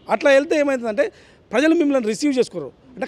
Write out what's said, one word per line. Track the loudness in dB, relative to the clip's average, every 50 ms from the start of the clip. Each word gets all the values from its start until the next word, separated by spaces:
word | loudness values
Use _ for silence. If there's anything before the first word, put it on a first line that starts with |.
| -6 -4
అట్లా | -2 0 2 4
వెళ్తే | 4 4 4 2 0 0
ఏమవుతుందంటే | 0 0 -2 -4 -4 -4 -2 -2 -2 -2 -4 -12 -20 -20 _ _ _ -6
ప్రజలు | -2 0 2 2 2
మిమ్మల్ని | 2 2 2 0 0 0 -2
రిసీవ్ | -4 -2 -2 -2 0 0
చేసుకోరు. | -2 -2 -4 -12 -12 -12 -14 _ _ -20 -14
అంటే | -12 -12